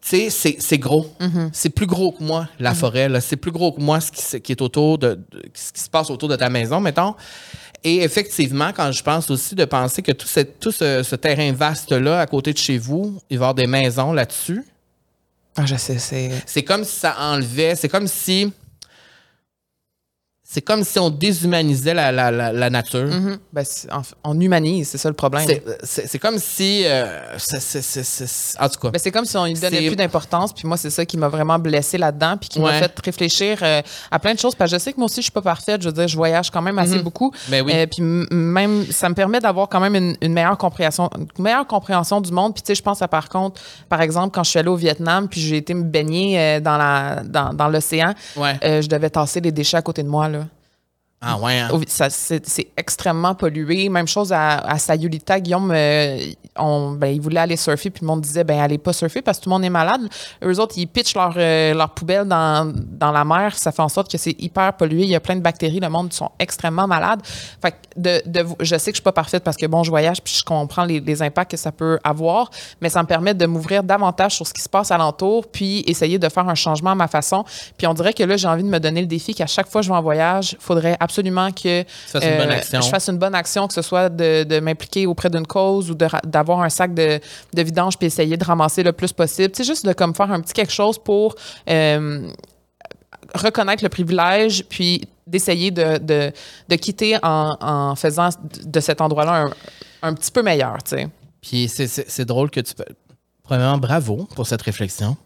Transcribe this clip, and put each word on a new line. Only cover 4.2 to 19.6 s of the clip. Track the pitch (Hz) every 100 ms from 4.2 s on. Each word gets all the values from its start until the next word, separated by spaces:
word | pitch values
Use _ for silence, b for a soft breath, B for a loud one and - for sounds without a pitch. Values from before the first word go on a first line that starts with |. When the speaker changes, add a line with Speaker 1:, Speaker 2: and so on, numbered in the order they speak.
Speaker 1:
se, | - 131
qui | -
est | 127
autour | 127 147 151 156
de, | 127 90 92
de, | - -
ce | - -
qui | -
se | -
passe | 165 156
autour | 131 151
de | 131
ta | 127
maison, | 123 113 156
mettons. | 196 147 185 202 B B B B B B
Et | 160 175
effectivement, | 170 - 202 - 143 139 156
quand | 202 151
je | 131
pense | - 180 160
aussi | 131 - 190
de | 147
penser | 139 127 -
que | -
tout | 127 -
ce, | -
tout | 139 - -
ce, | 214 156 135
ce | 127 131
terrain | 160 143 151
vaste-là, | 131 151 151 - 131 131 175
à | 156
côté | 139 135
de | 143
chez | - 127
vous, | 117 156 202 196 _
il | 127
va |
y | 127
avoir | 131
des | 123
maisons | 135 135 120 135
là-dessus. | 160 117 - - 185 277 _ _ _ _ _ _ _ _ -
Speaker 2:
Ah, | 139
je | 135
sais, | - 127
c'est | - 135 127 127 -
Speaker 1:
C'est | -
comme | - 196 214
si | -
ça | 170 120
enlevait, | 147 143 123 123 160 170
c'est | 151
comme | 190 202
si, | - - 185 208 196 - _ B B B B B B _ _